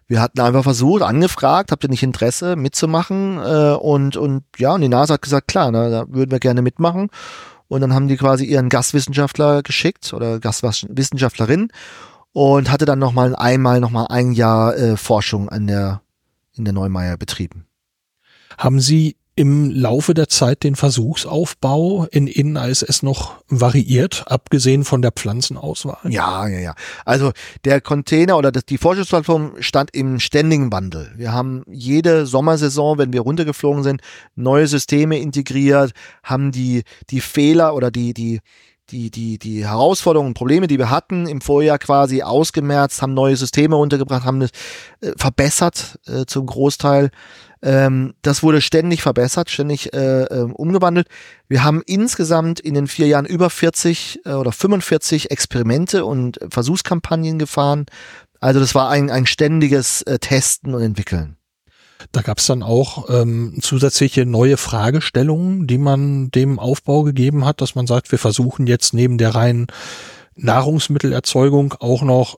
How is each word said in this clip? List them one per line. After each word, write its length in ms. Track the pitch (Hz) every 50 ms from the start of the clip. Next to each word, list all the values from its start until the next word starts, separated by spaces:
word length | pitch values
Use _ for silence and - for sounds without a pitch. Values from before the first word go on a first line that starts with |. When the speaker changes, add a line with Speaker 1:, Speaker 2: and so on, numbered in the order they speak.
| _ -
Speaker 1:
wir 140 | 120 113
hatten 180 | 117 - - 127
einfach 220 | 120 123 123 135
versucht, 400 | 131 139 127 113 127 147 196 208
angefragt, 720 | 175 - 113 151 175 180 - - - 135 151 185 196 -
„Habt 120 | 156 - -
ihr 60 | 135
nicht 140 | 131 - 135
Interesse 520 | 131 120 - - 123 - - 175 175 180
mitzumachen?“ 840 | 156 131 143 - - 175 160 160 165 170 - 190 196 196 190 190 160
Äh, 340 | - 120 156 151 151 147 147
und, 420 | - - 151 147 139 139 139 135
und 280 | 87 143 139 135 135 - _ _ -
ja, 180 | 123 139 180
und 60 | 190
die 80 | 151 127
nasa 260 | 120 123 147 151 151
hat 80 | - -
gesagt, 240 | 135 143 139 - -
„Klar, 240 | - 190 156 123
ne, 180 | 113 113 117 120
da 160 | 113 113 123 -
würden 220 | 131 131 135 131
wir 100 | 131 123
gerne 220 | - 131 120 123
mitmachen.“ 480 | 123 127 - - 165 170 170 185 202 208 - - - - - - - - - _ _ -
Und 140 | 143 135
dann 140 | 135 131 131
haben 120 | 135 139 139
die 80 | 139
quasi 300 | 131 139 135 135 127 135
ihren 240 | 120 143 135 127 123
Gastwissenschaftler 960 | - 123 123 - - 143 127 - 135 147 143 135 - - 151 147 147 143 139
geschickt 500 | - - - - 135 - _ - - -
oder 260 | - 117 113 113 113
Gastwissenschaftlerin 1300 | - 110 107 - - 117 107 - - 98 113 131 135 - - 131 135 120 - - 113 110 147 185 220 226 - - - - - - - - - _ _ _
und 400 | - 143 139 139 139 139 131 123
hatte 140 | 139 139 156
dann 140 | 143 139 135
noch 140 | 135 127 120
mal 220 | 127 127 127 127
einmal 440 | - - 120 127 135 131 123 123 123
noch 100 | 123 117
mal 160 | 120 113 117
ein 280 | - 120 123 123 127 120
Jahr, 440 | 117 117 113 113 113 113 117 - -
äh, 200 | 123 113 110 -
Forschung 520 | - - 113 104 - - 113 101 101 101
an 160 | - 107 107
der, 380 | 101 101 101 98 98 95 98 _ _ _ _ _ _ _ _ _ _ _
in 100 | - 107
der 100 | 104 98
Neumeier 420 | 95 95 98 95 92 90 90 87 -
betrieben. 480 | - - - - 90 85 - 85 - _ _ _ _ _ _ _ _ _ _ _ _ _ _ _ _ - -
Speaker 2:
Haben 240 | - - 127 135 135
Sie 380 | 127 135 156 160 156 156 - _ _ _ _ -
im 320 | 143 139 143 147 147 139
Laufe 440 | - 131 127 113 120 143 - - 165
der 160 | 165 151 -
Zeit 340 | - - 139 120 139 - -
den 140 | 143 139 -
Versuchsaufbau 1300 | - 139 123 123 110 123 160 - - - 139 156 170 - - - - 135 139 156 165 180 202 190 160
in 200 | - - 147 139 135
Eden 280 | - - 139 151 151
I 140 | 143 123 123
S 140 | 131 - -
S 200 | - 127 - -
noch 400 | 135 135 - - - - - _ -
variiert, 720 | 139 120 120 123 120 131 110 127 127 123 160 185 - - - -
abgesehen 580 | 127 - - - - 139 120 131 135 143 139
von 160 | - 139 127
der 100 | 123 117
Pflanzenauswahl? 1000 | - - - 107 107 123 127 - 135 135 - 151 156 - - 139 - - - 151
Speaker 1:
Ja, 380 | 117 98 85 90 92 95 104 104
ja, 120 | 95 90
ja. 160 | 90 82 73 - - - - - -
Also 300 | - 127 135 139 139 - - - - - - -
der 160 | 135 139 139
Container 560 | - - 151 143 - - 156 156 170 190 185 156
oder 160 | 139 139 120
das, 100 | 127 -
die 140 | - 139 123
Forschungsplattform 800 | - 170 185 196 185 - 185 170 156 - 165 156 151 143 - -
stand 340 | - - - 139 143 - -
im 280 | 135 131 131 131 120
ständigen 500 | - - - 147 156 160 156 143 135 120
Wandel. 400 | 101 92 95 92 80 80 135 110 - 110
Wir 160 | 120 113 113
haben 300 | 123 127 131 131 131 - -
jede 580 | 95 131 120 127 143 160 165 175 165 156 147
Sommersaison, 720 | 127 127 131 147 160 165 151 151 143 135 151 147 151 151 143
wenn 140 | 139 127
wir 80 | 123 123
runtergeflogen 640 | 110 127 151 170 160 151 143 - - 143 143 143 139
sind, 160 | 139 139 127 - - - - - _ _
neue 320 | - 123 131 135 147 160 143
Systeme 520 | 147 139 - - 147 143 151 156 160 139
integriert, 720 | - 151 135 143 135 - 131 139 139 139 139 143 139 123 - - - - - _ -
haben 300 | - 131 131 139 139 127
die, 300 | 127 127 127 123 120 107 - - - - -
die 100 | 135 131
Fehler 560 | - - - 151 143 147 160 165 165 156 151
oder 160 | 135 123 123
die, 220 | 113 123 120 120 120
die, 260 | 117 117 117 117 107 - _ _ _ _ _ _ _ _ _
die, 220 | 127 123 113 110
die, 260 | - 113 113 113 110 107
die 300 | - 113 107 107 104 104
Herausforderungen 640 | 107 113 135 170 190 - - 175 160 151 143 131
und 60 | 117
Probleme, 320 | - 123 127 147 180 190 160
die 100 | 143 127
wir 120 | 123 113
hatten, 380 | 135 165 - - 190 175 170 160
im 140 | 151 131
Vorjahr 360 | - - 143 143 151 151 147 139
quasi 460 | - - 143 139 139 131 131 131 71
ausgemerzt, 800 | 80 120 139 165 - - 160 143 143 143 143 143 139 - -
haben 120 | 135 131 135
neue 220 | 131 135 139 139
Systeme 400 | 127 135 120 - 147 147 156 160
untergebracht, 480 | 147 147 143 143 135 135 135 135 123 123
haben 160 | 131 131 135
das, 120 | 131 120 - - - - - - - - - _
äh, 100 | - - - -
verbessert, 840 | - 135 - - 139 151 - - 180 175 - - - - - - _
äh, 200 | - 127 131 131
zum 200 | - - 135 135
Großteil. 640 | 123 113 123 139 143 - - - 143 143 139 143 135 - - - - - - - - _ _ -
Ähm, 480 | 139 135 135 135 135 131 131 131 135 - _
das 220 | - 143 143 - 160
wurde 180 | 160 151 151
ständig 400 | - - - 160 160 175 170 156
verbessert, 480 | - 143 - 120 123 127 - 175 170 -
ständig, 420 | - - 143 147 147 135 - -
äh, 320 | - 139 135 131 131 131 131
ähm, 280 | - - 127 120 120 120
umgewandelt. 540 | - 151 165 185 190 185 175 170 175 170 - - - - - - _ _ -
Wir 140 | 135 131 131
haben 180 | 151 156 165 -
insgesamt 720 | - 190 196 220 247 - - 165 156 170 160 160 165 170 -
in 160 | - 151 143
den 120 | 143 143 139
vier 200 | - - 156 147
Jahren 180 | 147 143 143
über 240 | - 185 165 185 170
vierzig, 720 | - - 165 165 - - - 170 170 - - - - - -
äh, 80 | -
oder 220 | 139 135 127 123 -
fünfundvierzig 800 | - - 196 202 185 - - 170 151 - - 160 151 - -
Experimente 760 | 143 - - - - 127 117 113 120 151 180 - 208 185 123
und 340 | 104 143 131 123 123 - - - 90
Versuchskampagnen 880 | - 123 117 135 180 185 - - 180 165 - - 165 165 160 160 160 156
gefahren. 480 | 151 - - 147 143 143 147 147 143 - - - - - - - - _ _ _
Also 200 | - 131 135 139
das 160 | 135 127 -
war 160 | 139 131 123
ein, 180 | 147 143 139 139
ein 160 | 120 131 127
ständiges, 800 | - - - 151 147 160 160 151 139 139 135 123 - - - -
äh, 160 | - 135 -
Testen 560 | - - 135 131 - - - - - 135 127
und 80 | 120 113
Entwickeln. 540 | 110 101 101 98 - 92 85 78 71 76 _ _ _ _ _ _ _ _ _ _ _ _ - - -
Speaker 2:
Da 100 | - 127
gab's 240 | - - 107 - -
dann 160 | - 131 123
auch, 480 | 95 113 117 127 135 - - 139 - -
ähm, 480 | 123 120 117 117 117 113 117 113 - -
zusätzliche 680 | - - 139 127 135 135 - - 143 135 - 135 123 123
neue 300 | 117 113 123 135 139 -
Fragestellungen, 1080 | - - 123 110 101 117 139 156 - - - 127 135 156 156 165 180 185 190 190 165
die 140 | 127 120 131
man 500 | 143 139 139 139 143 143 139 139 131 127
dem 300 | - 127 135 139 135 -
Aufbau 420 | - 123 139 - - - 143 151
gegeben 440 | 151 147 135 127 123 139 147 147 131
hat, 160 | 143 151 -
dass 120 | 135 - -
man 140 | 127 123 120
sagt, 240 | 120 127 - -
wir 80 | - -
versuchen 480 | - 113 104 - 123 131 - - 131 120
jetzt 260 | 120 120 - - -
neben 240 | 117 123 127 123 117
der 160 | 113 113 113
reinen 340 | 113 117 123 120 120 120 - - - - - - - - - - - - _ _ -
Nahrungsmittelerzeugung 1400 | - 117 113 127 131 151 160 151 - - 147 143 - 135 131 123 - - - 131 131 139 143 143 139 139 - -
auch 220 | - 120 123 120
noch 360 | 147 135 127 127 120 - -